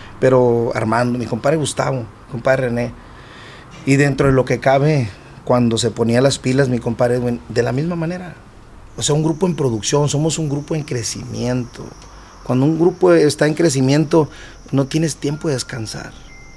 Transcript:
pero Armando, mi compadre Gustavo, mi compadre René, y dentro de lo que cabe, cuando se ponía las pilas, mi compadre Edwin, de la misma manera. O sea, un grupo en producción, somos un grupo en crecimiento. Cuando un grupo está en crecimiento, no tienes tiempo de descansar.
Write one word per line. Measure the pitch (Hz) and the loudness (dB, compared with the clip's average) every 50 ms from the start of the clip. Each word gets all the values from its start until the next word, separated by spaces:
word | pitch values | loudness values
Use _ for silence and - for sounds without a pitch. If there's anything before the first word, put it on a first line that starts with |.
| - - - - | -18 -18 -6 0
pero | 131 131 131 127 123 120 117 117 117 120 - | 2 4 6 6 6 4 4 2 0 0 -2
Armando, | - 113 110 113 120 123 123 120 123 | -2 -2 0 2 2 2 0 -2 -4
mi | 117 | -4
compadre | 98 127 113 - 143 160 | -4 -6 -2 0 0 0
Gustavo, | 160 143 - - - 135 135 135 127 | 0 -2 -4 -4 -4 -4 -2 -4 -4
mi | 113 104 - - - - - | -6 -10 -14 -20 -16 -12 -12
compadre | 117 120 135 131 131 131 120 | -4 0 0 0 2 0 -2
René, | 117 120 120 107 - - - - - - - - - - - - - - - - - - - | -2 -2 -4 -4 -8 -12 -18 -20 -20 -20 -20 -20 -20 -20 -20 -20 -20 -20 -20 -20 -20 -8 0
y | 135 139 | 2 2
dentro | 139 143 147 135 135 143 | 4 4 2 2 2 2
de | 139 135 | 4 4
lo | 131 123 | 2 2
que | - 127 113 | 2 -2 0
cabe, | - 139 131 139 143 151 156 139 120 98 - - - - - - - | 2 2 2 4 4 2 2 2 0 -2 -6 -12 -20 -20 -20 -14 -2
cuando | - 123 123 120 117 113 107 | 0 2 2 4 2 2 0
se | 117 113 | 0 -2
ponía | 104 - 117 113 117 123 | 0 0 0 2 2 4
las | 135 139 135 - | 4 2 2 0
pilas, | - 127 127 135 143 127 | -2 0 2 2 2 2
mi | 127 117 | 0 -2
compadre | - 123 113 - 123 120 123 | -2 -4 -2 0 0 0 0
Edwin, | 127 123 120 117 117 - - | 0 0 -2 -4 -6 -8 -4
de | 107 123 117 | -2 -2 -2
la | 120 123 | 0 -2
misma | 135 156 170 180 | -2 -4 -4 -4
manera. | 170 160 160 180 180 180 170 139 - - - - - - - - - - - - - | -4 -4 -4 -6 -8 -10 -14 -16 -18 -20 -20 -20 -20 -20 -20 -20 -20 -20 -18 -12 -6
O | - | -2
sea, | 139 147 | 0 0
un | 156 156 | 2 2
grupo | 165 160 151 190 | 0 0 0 0
en | 180 160 | -2 0
producción, | 147 143 127 113 107 101 - 143 143 147 139 | 0 0 0 -2 -2 -2 0 0 2 2 2
somos | - 143 156 165 - 165 | 0 0 0 0 0 -2
un | 160 143 | -2 -4
grupo | 135 143 147 - 170 | -4 -4 -4 -4 -6
en | 156 139 | -6 -4
crecimiento. | - - 120 107 - - - 135 120 110 110 117 123 123 127 117 117 - - - 117 - - - - - - - - - - - | -4 -6 -6 -6 -6 -8 -8 -10 -8 -6 -4 -2 -2 -2 -2 -4 -6 -10 -14 -16 -16 -18 -18 -20 -20 -20 -20 -20 -20 -20 -16 -6
Cuando | - 123 127 135 | -2 0 2 2
un | 156 160 160 | 2 2 2
grupo | 170 185 180 - 185 180 170 | 2 2 2 4 4 6 6
está | 165 151 147 - - 151 | 6 6 4 2 2 0
en | 151 156 | 0 2
crecimiento, | - 165 165 127 135 131 131 139 151 160 147 - 165 147 - - - - - - - - - | 2 2 2 2 2 2 4 4 2 2 4 2 2 2 0 -4 -12 -20 -20 -20 -20 -10 -2
no | 139 135 139 | -2 0 0
tienes | 135 - 156 165 156 - | 0 -2 -2 -2 -2 -4
tiempo | - - 143 151 151 - 165 | -4 -4 -6 -4 -4 -4 -4
de | 135 | -4
descansar. | 120 - - 131 123 110 104 - - - - - - - - - - - - - | -4 -4 -8 -10 -10 -10 -10 -10 -12 -14 -14 -16 -20 -20 -20 -20 -20 -20 -20 -20